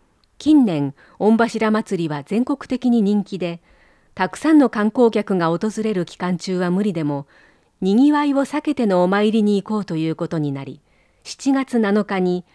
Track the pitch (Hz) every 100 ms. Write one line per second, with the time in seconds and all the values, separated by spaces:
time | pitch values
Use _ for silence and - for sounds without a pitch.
0 | _ _ _ _ 285 302 233 156 139 -
1 | _ - 196 226 233 220 220 214 - 190
2 | 160 151 139 220 254 277 - 254 254 233
3 | 202 208 196 190 175 170 _ _ _ _
4 | _ - 185 - 302 311 247 220 214 262
5 | 233 214 208 190 165 170 214 208 220 185
6 | 165 - 180 175 - 180 180 180 208 165
7 | 151 143 143 _ _ _ _ - 185 208
8 | 294 294 294 277 277 294 302 285 220 180
9 | 180 202 214 220 208 202 - 214 196 165
10 | 160 156 165 165 147 139 135 135 _ _
11 | _ _ - - 269 269 262 240 202 208
12 | 202 196 180 180 -